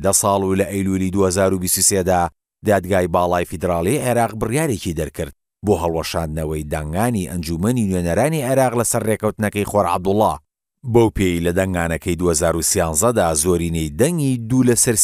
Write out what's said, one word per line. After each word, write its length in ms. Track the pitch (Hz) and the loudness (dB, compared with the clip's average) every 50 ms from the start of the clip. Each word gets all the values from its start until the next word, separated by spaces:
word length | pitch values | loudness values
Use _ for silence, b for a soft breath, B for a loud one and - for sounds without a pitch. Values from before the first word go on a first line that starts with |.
| 76 | 0
دە 80 | 95 98 - | 0 0 2
ساڵ 200 | - 104 98 98 | 2 2 2 2
و 140 | 95 95 95 | 2 0 2
لە 100 | 95 98 - | 0 0 0
ئەیلولی 400 | 101 98 95 98 95 92 95 92 | -2 -2 -2 0 0 0 0 0
دوهزار 440 | 90 98 95 92 85 98 95 95 95 | 0 2 2 2 2 2 2 2 2
و 40 | 92 | 0
بیست 200 | 90 87 - 95 | -2 -2 -2 0
و 40 | |
سێدا 400 | 87 - 101 95 87 92 92 87 85 85 - _ _ _ _ _ - | 2 2 2 2 2 2 2 2 2 -2 -4 _ _ _ _ _ 0
دادگای 420 | 104 101 98 87 90 101 92 90 85 82 | 2 2 2 2 0 0 0 0 2 2
باڵای 340 | 90 87 87 87 87 87 - | 2 2 2 2 0 -2 -2
فیدراڵی 520 | - 82 - 90 87 85 85 95 135 147 127 | -6 -4 -2 -2 0 0 0 0 0 0 0
عێراق 260 | 123 117 117 117 107 104 110 | 0 0 0 0 -2 -2 -4
بڕیارێکی 560 | 117 110 117 147 165 156 110 90 - 95 80 78 | -6 -4 -2 -2 -2 -2 -2 -4 -4 -4 -4 -4
دەرکرد 340 | 78 67 - - 82 71 - _ _ _ _ _ - | -4 -6 -6 -8 -8 -8 -10 _ _ _ _ _ 0
بۆ 80 | 101 101 80 | 0 0 2
هەڵوەشاندنەوەی 880 | 87 82 82 80 76 - - 87 85 78 76 80 78 76 78 78 76 76 | 0 -2 -2 -2 -4 -4 -4 -4 -4 -4 -4 -4 -4 -4 -4 -6 -6 -6
دەنگانی 560 | 78 78 76 76 80 92 113 123 120 101 90 67 | -6 -6 -6 -4 -4 -2 -2 0 -2 -2 -4 -4
ئەنجومەنی 580 | 85 87 80 82 85 80 92 113 127 123 107 95 | -6 -6 -6 -4 -4 -2 0 0 0 0 0 0
نوێنەرانی 540 | 92 90 87 85 85 98 123 151 165 156 127 123 | 0 0 0 0 0 0 0 0 -2 -2 -2 0
عێراق 240 | 135 131 131 123 117 120 | 0 2 2 0 0 0
لەسەر 220 | 113 - - 117 107 110 | -2 -2 -2 -2 -2 -2
ڕێکەوتنەکەی 600 | 107 - - 107 - - 107 101 98 104 98 - | -2 -2 -2 -4 -2 -2 -4 -2 -2 -2 -2 0
خۆر 160 | - 104 98 85 | 0 0 2 2
عەبدوڵڵا. 420 | 92 98 90 98 98 107 110 92 76 - _ _ _ _ _ _ _ _ - 123 | 0 -2 0 0 2 2 2 2 0 -4 _ _ _ _ _ _ _ _ -4 2
بەو 160 | 110 120 117 104 - | 4 4 4 4 2
پێی 260 | - 98 90 87 85 85 | 2 0 0 0 0 0
لە 80 | 87 87 92 | 0 0 0
دەنگانەکەی 600 | 95 95 92 87 85 85 82 76 - 95 85 80 | 0 0 0 -2 -2 -2 -2 -4 -2 -2 -2 0
دوهزار 360 | 90 87 82 78 87 82 80 | 0 0 2 2 0 0 0
و 60 | 85 78 - | 0 -2 -2
سیانزەدا 580 | - 98 85 82 82 - 104 120 120 110 92 82 82 87 | 0 0 0 0 0 2 2 2 2 2 2 2 2 0
زۆرینەی 500 | 87 92 87 82 85 85 82 82 80 78 73 82 | 2 2 2 2 0 0 -2 -2 -2 -2 0 2
دەنگی 380 | 120 165 175 165 143 135 131 120 113 110 | 2 2 2 0 0 0 -2 -2 -2 0
دوو 160 | 131 131 127 123 | 2 2 4 4
لە 60 | 120 110 | 4 2
سەر 140 | - 131 113 101 | 2 0 2 2